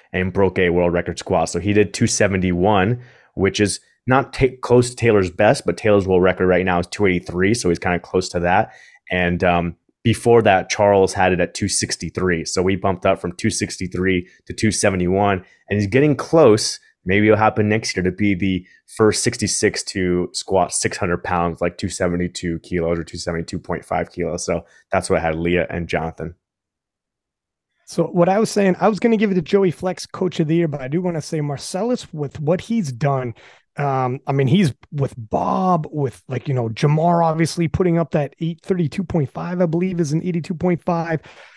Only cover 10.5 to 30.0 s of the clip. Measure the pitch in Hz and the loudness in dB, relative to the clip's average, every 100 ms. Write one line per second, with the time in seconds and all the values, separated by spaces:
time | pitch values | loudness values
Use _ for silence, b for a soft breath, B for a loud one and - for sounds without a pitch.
10.5 | 95 92 - 104 101 95 - 92 90 87 | 4 2 0 4 6 4 2 2 2 0
11.5 | - 101 - - - 85 - 92 85 80 | -2 -4 -2 -4 -6 -8 -2 0 0 -2
12.5 | - 92 95 95 92 95 95 87 - 113 | -2 0 0 -2 0 0 0 -4 -4 -4
13.5 | - 95 - 92 90 92 90 87 b _ | -2 -6 -6 -8 -2 0 0 -2 b _
14.5 | - 110 95 107 95 87 95 101 95 b | -2 -2 2 0 2 0 2 2 0 b
15.5 | b b 101 101 123 151 143 - 170 143 | b b -2 2 2 2 0 2 4 6
16.5 | 107 - - b b 90 98 107 104 107 | 6 2 -8 b b -2 2 4 4 4
17.5 | 107 107 107 - - 90 90 104 95 98 | 2 0 0 -2 -2 -2 0 0 0 0
18.5 | 92 87 b _ - 110 101 - - 104 | -2 -4 b _ 2 2 4 -2 -2 -4
19.5 | - 104 - - 101 90 90 87 - - | 0 -2 -2 -8 -4 0 0 -2 -8 -2
20.5 | 95 87 - - - 95 101 - 90 87 | 0 0 -2 -4 -4 -4 -4 -2 -2 -2
21.5 | 82 87 - 95 - 92 87 87 - 87 | -2 -6 -4 -10 -4 -2 -2 -4 -6 -6
22.5 | 82 - 90 82 85 80 87 - 85 85 | -6 -6 -4 -2 -2 -6 -10 -6 -6 -6
23.5 | 87 - 90 - 87 87 - 85 85 - | -10 -8 -10 -6 -6 -4 -6 -6 -6 -4
24.5 | 85 - b b 95 - 90 82 80 85 | -4 -6 b b -4 0 -2 0 -2 0
25.5 | 87 80 87 82 85 80 - 82 87 _ | 0 -2 -6 -4 -4 -4 -8 -12 -14 _
26.5 | _ _ _ _ _ _ _ _ _ _ | _ _ _ _ _ _ _ _ _ _
27.5 | _ _ _ _ - 165 175 170 190 226 | _ _ _ _ -4 -2 2 2 4 0
28.5 | - 196 175 185 202 233 226 214 185 151 | 2 2 2 0 2 2 2 2 0 2
29.5 | 196 196 147 185 175 | 2 2 0 -6 -8